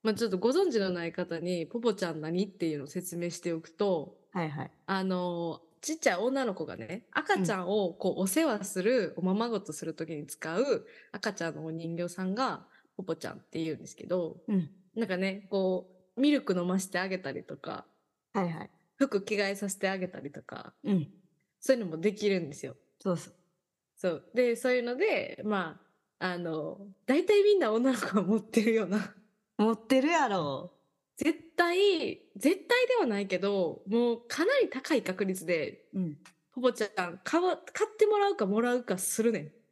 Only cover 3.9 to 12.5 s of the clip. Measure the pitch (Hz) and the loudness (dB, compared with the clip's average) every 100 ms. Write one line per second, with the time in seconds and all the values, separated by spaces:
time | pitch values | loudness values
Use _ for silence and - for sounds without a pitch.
3.9 | 170 143 - _ 185 160 143 131 _ - | 0 -2 -16 _ -4 -4 -4 -10 _ -4
4.9 | 196 190 180 180 170 170 - _ _ - | -2 0 -2 -2 -4 -4 -6 _ _ -8
5.9 | 320 254 180 233 269 247 185 156 - 113 | 0 2 2 0 0 -2 -4 -8 -8 -8
6.9 | 190 _ 285 - 381 180 190 180 208 185 | -10 _ -4 0 2 2 0 0 0 0
7.9 | - 190 170 190 302 320 208 196 185 190 | 0 -2 0 2 4 2 0 -4 -2 2
8.9 | 254 175 - 180 196 240 214 202 151 160 | 2 0 -2 0 2 0 -2 -4 -8 -8
9.9 | 151 160 156 147 - 160 170 277 208 - | -8 -8 -8 -10 -10 -4 -2 0 0 -4
10.9 | - - 208 220 202 165 151 160 165 165 | -20 -16 -6 -6 -4 -6 -6 -8 -8 -6
11.9 | 170 175 175 185 208 262 | -6 -6 -4 -4 -2 -2